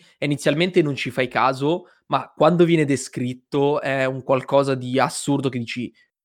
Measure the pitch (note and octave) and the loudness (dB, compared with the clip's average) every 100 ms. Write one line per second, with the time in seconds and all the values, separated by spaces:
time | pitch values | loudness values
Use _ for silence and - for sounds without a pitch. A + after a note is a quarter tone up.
0 | _ _ D3 C#3+ D#3 D3 F3+ F3+ D3+ C3 | _ _ -4 -2 0 0 2 2 0 -2
1 | C3 C3 B2+ A#2+ B2 C3 C#3+ F3+ - _ | -4 -4 -2 0 0 0 -2 -2 -6 _
2 | - C#3 - - D3+ F3 E3 E3 C#3+ C3 | -4 -4 -4 2 4 6 4 4 2 -2
3 | - - B2 B2+ _ C#3+ C#3+ D3 C3+ C3+ | -4 -8 -8 -8 _ 0 0 0 -2 -2
4 | C3 C3 B2 C3 B2+ C#3 C#3 C3 B2 C3 | -2 -2 0 0 2 2 2 -2 -2 0
5 | D3 - - C#3 C3 B2 A2+ B2 A#2 - | 0 -2 -2 0 -2 -4 -6 -8 -10 -12
6 | _ _ | _ _